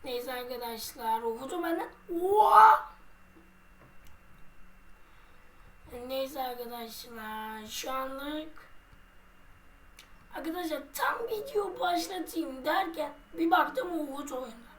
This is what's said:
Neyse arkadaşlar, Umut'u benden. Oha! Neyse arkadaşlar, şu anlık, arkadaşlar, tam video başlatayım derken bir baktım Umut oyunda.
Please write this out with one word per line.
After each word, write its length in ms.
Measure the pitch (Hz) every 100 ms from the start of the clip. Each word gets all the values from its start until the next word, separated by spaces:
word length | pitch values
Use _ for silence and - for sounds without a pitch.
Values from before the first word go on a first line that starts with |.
Neyse 300 | 277 247 247
arkadaşlar, 880 | 247 247 247 240 226 - 294 226 226
Umut'u 420 | 233 226 269 359
benden. 260 | 339 339 480 - - 339
Oha! 680 | 359 415 415 - 440 440 - - - - - - - - - - - - - - - - - - - - - - - - - - - - - - - 247 254
Neyse 340 | 269 269 294
arkadaşlar, 1300 | 254 247 240 240 226 220 - 226 220 220 220 214 214
şu 240 | - 294
anlık, 760 | 262 262 269 285 302 311 - - - - - - - - - - - - - - - - - - -
arkadaşlar, 480 | 285 330 349 294 269
tam 260 | - - - 466
video 520 | 440 554 427 403 370
başlatayım 840 | 370 349 330 370 320 339 285 262 262
derken 480 | 339 381 320 285 - -
bir 180 | - 330
baktım 480 | 359 - - 427 330
Umut 320 | 285 262 -
oyunda. 400 | 262 254 - -